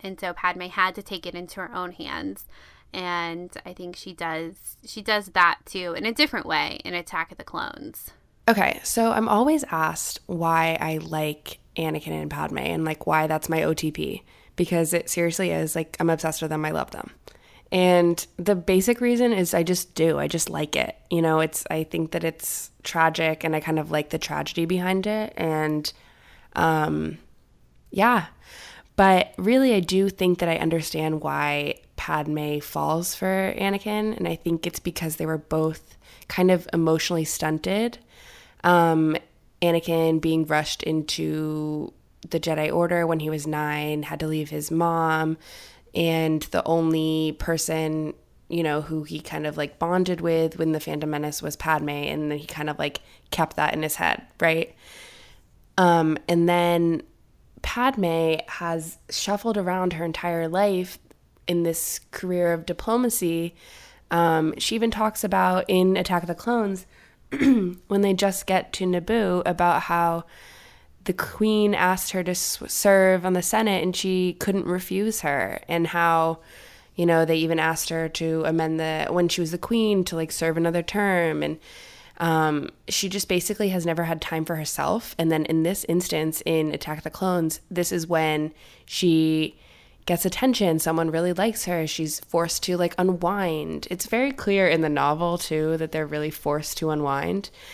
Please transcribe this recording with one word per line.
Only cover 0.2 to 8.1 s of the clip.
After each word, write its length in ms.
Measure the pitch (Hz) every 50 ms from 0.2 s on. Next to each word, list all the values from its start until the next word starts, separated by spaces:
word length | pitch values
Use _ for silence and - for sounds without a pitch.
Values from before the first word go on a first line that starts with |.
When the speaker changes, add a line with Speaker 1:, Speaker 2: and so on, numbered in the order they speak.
| 196 180 175
Speaker 1:
Padme 300 | - - 180 180 185 180
had 300 | 180 - 202 185 190 185
to 60 | 208
take 240 | 196 - 202 175 -
it 100 | 180 170
into 260 | 175 175 170 - 190
her 120 | 185 - -
own 200 | 185 180 180 180
hands. 560 | - 160 - - - - - 196 - - - - - - - - - _ -
And 580 | - 190 180 180 175 175 170 170 165 175 180 175 - - -
I 60 | 180
think 240 | 180 - 180 175 180
she 160 | - - 190
does, 640 | 175 - 170 165 160 160 165 165 190 - - - - - -
she 160 | - - 220
does 260 | 202 226 214 208 196
that, 320 | 196 - 185 175 170 - - -
too, 280 | - - 190 180 175 170
in 120 | - -
a 60 | 226
different 340 | 226 - 202 - - 214 -
way 360 | - 165 151 147 - - - -
in 100 | 180 175
Attack 380 | 175 170 - - 165 165 -
of 60 | -
the 80 | - -
Clones. 680 | - - - - - - - - - - - - -